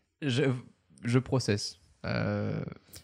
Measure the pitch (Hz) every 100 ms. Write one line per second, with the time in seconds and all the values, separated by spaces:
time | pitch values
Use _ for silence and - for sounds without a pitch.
0 | _ - 147 120 135 123 - _ _ -
1 | 117 127 127 131 117 104 - - - _
2 | - 117 107 104 104 104 - - - -